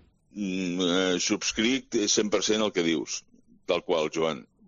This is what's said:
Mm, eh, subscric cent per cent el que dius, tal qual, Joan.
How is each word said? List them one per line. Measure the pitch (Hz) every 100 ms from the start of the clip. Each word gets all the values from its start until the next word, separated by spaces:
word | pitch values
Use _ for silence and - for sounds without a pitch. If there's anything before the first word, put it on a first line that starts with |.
| - _ _
Mm, | 101 98 92 92 90
eh, | 90 92 92 90
subscric | - 101 - - 113 131 - 117 104
cent | - 107
per | 101
cent | - 107
el | 107
que | 92
dius, | 85 78 - - - - _ - -
tal | 87
qual, | - 82 78
Joan. | 82 80 - - _